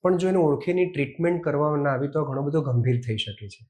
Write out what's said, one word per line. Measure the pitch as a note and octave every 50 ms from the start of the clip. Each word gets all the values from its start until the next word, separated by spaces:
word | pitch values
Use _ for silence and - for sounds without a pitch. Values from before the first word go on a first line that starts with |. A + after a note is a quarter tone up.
| -
પણ | F3+ F#3
જો | E3+ F3+ F#3
એને | F#3 F#3+
ઓળખીને | E3 D3+ C#3+ C#3 - F3+ F3 F3+ F3+
ટ્રીટમેન્ટ | F3+ F3+ C#3+ C#3 - - - E3 E3+ F3+ E3+
કરવામાં | E3 D#3 C#3+ C#3+ D3+ D3+ D3+ D3
ના | C#3+ C#3+
આવી, | C3+ B2+ C#3 C#3+
તો | C#3+ D#3
આ | D#3 C3+
ઘણો | C3 C3+
બધો | C#3 C#3+ D3 D#3+
ગંભીર | C#3+ C3+ B2 A#2+ A2+ B2+ B2 A#2+
થઈ | A#2+ A#2+ A2
શકે | G#2+ - G#2+ G2 - G#2 G2+
છે. | - - A2+ _